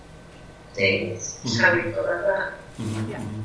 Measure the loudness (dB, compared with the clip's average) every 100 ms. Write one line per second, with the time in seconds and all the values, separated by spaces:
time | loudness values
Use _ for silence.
0 | -20 -20 -20 -18 -18 -18 -12 2 4 4
1 | 0 -4 -8 -6 -2 4 6 6 2 0
2 | 0 2 2 2 -2 -8 -14 -8 -4 -2
3 | -4 -4 -6 -6